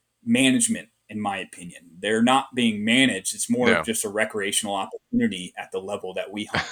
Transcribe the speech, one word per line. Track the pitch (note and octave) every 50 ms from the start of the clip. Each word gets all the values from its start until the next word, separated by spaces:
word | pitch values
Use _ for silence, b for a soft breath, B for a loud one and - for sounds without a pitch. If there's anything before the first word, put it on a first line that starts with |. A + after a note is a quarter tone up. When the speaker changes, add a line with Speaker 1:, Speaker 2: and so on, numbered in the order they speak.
| _ _ _ _ _
Speaker 1:
management, | A#2+ A#2 B2 C3+ C3 B2+ B2 A#2 A2 A2 F2 D#2+ _ _ _ _ _
in | G#2+ G#2+
my | G#2 G2+ G2 F#2+
opinion. | F2+ - - - F2 F2 - - - - - F2
They're | G2 G#2 A2 A2
not | A#2 B2 C3 C3+ - - -
being | B2 A#2+ A2+ G#2+ G#2 G#2
managed. | A2+ A#2 C3 C3+ B2 G2+ F#2+ F#2 - -
It's | G2+ - -
more | A#2+ B2 B2
Speaker 2:
No. | A2 F#2 E2+
Speaker 1:
of | D#2+
just | F2 - - -
a | G#2+
recreational | G2 G#2+ A2 G#2+ - G#2+ G2 G2+ - - G#2 G#2 G2+
opportunity | G2 F#2+ F#2 - - _ _ A#2+ A#2+ A#2+ A2+ G2 F2+ F2+ F2+ _ -
at | G2 -
the | - F#2+
level | F#2+ G2 G2+ G2 G2 F#2 F#2
that | F#2+ E2+ -
we | G2 G#2 G#2
hunt. | - - G2 - -